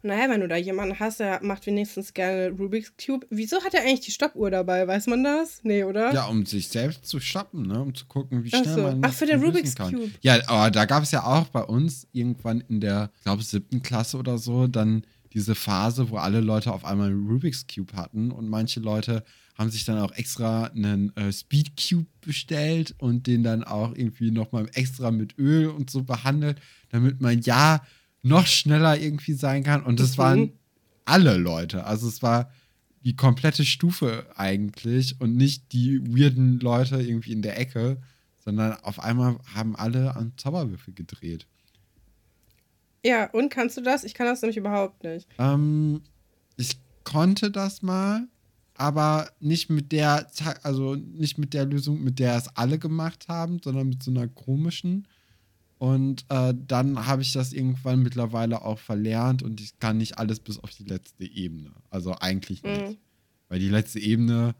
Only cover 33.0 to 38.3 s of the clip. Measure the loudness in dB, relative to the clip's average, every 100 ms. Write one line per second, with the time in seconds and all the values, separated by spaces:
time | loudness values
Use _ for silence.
33 | -4 4 4 4 2 2 0 2 0 0
34 | -2 -2 -10 -4 -2 0 -2 -6 0 0
35 | 0 0 0 4 4 2 _ 0 2 2
36 | 2 6 6 6 4 4 2 2 2 0
37 | -2 -4 -4 -4 -4 -4 -6 -2 -2 -4
38 | -10 _ _